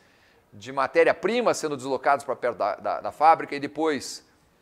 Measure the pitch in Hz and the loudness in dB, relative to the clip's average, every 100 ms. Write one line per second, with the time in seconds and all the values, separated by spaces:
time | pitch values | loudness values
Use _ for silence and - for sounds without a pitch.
0 | _ _ _ _ _ 104 104 135 131 165 | _ _ _ _ _ -20 -8 -2 0 4
1 | 160 127 190 240 214 156 156 139 131 127 | 4 4 0 0 0 0 -2 -6 -4 -2
2 | 151 139 - 120 123 95 101 - 101 82 | 2 0 -2 -4 -4 -2 -4 -4 -6 -6
3 | 104 - 160 160 - 143 139 - 160 139 | -6 2 4 4 2 -6 -6 -4 -2 -2
4 | - - _ _ _ _ | -6 -14 _ _ _ _